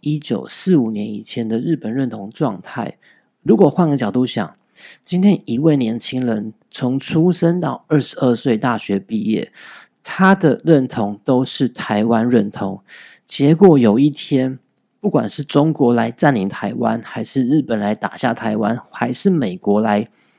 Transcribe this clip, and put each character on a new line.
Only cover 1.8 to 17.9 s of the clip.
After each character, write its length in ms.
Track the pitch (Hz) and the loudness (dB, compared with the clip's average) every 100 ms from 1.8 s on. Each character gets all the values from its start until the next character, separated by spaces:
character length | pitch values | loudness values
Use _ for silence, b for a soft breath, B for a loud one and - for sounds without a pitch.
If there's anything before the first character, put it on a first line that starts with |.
| 110 | -4
认 160 | 127 127 | -4 -6
同 200 | 110 101 | -8 -12
状 320 | - 139 92 | -4 -4 -4
态， 360 | - - 113 - b b b _ | -12 -10 -10 -12 b b b _
如 120 | - 113 | 2 4
果 140 | 160 | 4
换 200 | 143 165 | 4 0
个 80 | 139 | 2
角 140 | 107 | 0
度 140 | 123 127 | -2 -2
想， 300 | - 90 - _ B B B | -2 -6 -10 _ B B B
今 180 | - 180 | -6 2
天 200 | 196 185 - | 2 2 0
一 120 | 120 | 0
位 180 | 160 143 | 2 2
年 220 | 113 117 | 0 -4
轻 280 | - 127 123 | -6 -4 -4
人 280 | 110 110 - _ | -4 -6 -12 _
从 300 | - 127 131 | -6 -4 -4
出 320 | - 160 175 | -2 2 2
生 280 | 170 165 175 | 2 0 0
到 260 | 156 127 - | -4 -6 0
二 120 | 151 | 0
十 180 | 123 - | 0 -2
二 160 | 127 117 | 0 0
岁 220 | 139 110 | 0 0
大 200 | 127 113 | 0 -2
学 220 | - 98 | -2 -4
毕 220 | 95 110 | -2 -4
业， 300 | 104 101 - B B B B _ | -2 -4 -6 B B B B _
他 320 | - - 190 196 | -10 2 4 6
的 260 | 160 123 | 4 2
认 220 | 156 151 127 | 4 2 2
同 320 | - 101 104 | -2 -4 -4
都 200 | - 127 | 0 0
是 260 | 131 - 127 | 2 0 -2
台 340 | - - 107 | -4 -4 0
湾 260 | 113 113 120 | 2 2 2
认 220 | 120 104 | 2 0
同， 300 | - 98 98 B B B B - | -4 -8 -8 B B B B -8
结 300 | - 143 160 | 0 2 8
果 240 | 196 143 | 8 8
有 180 | 113 107 | 6 4
一 120 | 147 | 2
天， 500 | 139 - 139 131 131 _ _ _ _ | 0 -4 -2 -2 -6 _ _ _ _
不 100 | 202 | -2
管 180 | 151 110 | -2 -2
是 160 | - | -6
中 280 | 143 147 156 | -2 0 2
国 220 | 147 123 | 2 2
来 180 | 120 113 | 2 0
占 240 | 117 156 123 | 0 2 2
领 140 | 95 | -2
台 240 | - 101 | -6 -8
湾， 280 | 117 117 113 | -4 -4 -4
还 220 | 110 - | -8 -10
是 220 | 110 135 123 | -6 -2 0
日 160 | 151 | 0
本 180 | 127 110 | 0 -2
来 160 | 104 | -2